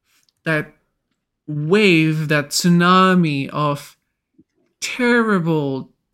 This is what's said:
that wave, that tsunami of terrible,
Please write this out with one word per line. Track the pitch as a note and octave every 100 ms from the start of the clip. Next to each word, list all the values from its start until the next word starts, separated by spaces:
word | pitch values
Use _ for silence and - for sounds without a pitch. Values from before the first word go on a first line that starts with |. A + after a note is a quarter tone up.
| _ _ _ _
that | - D#3 - _ _ _ _ _ _ _ -
wave, | D3+ D3+ G3+ G#3 E3 D#3+ D#3 D#3
that | D3+ C#3+
tsunami | - F3+ F3 F3 F#3 F#3 F#3 E3 C#3 C3+
of | - D3 C#3+ - _ _ _ _ _ _ _ _ _
terrible, | - - A#3+ A#3+ A3 G3 E3 D#3 C#3+ C3+ - _ _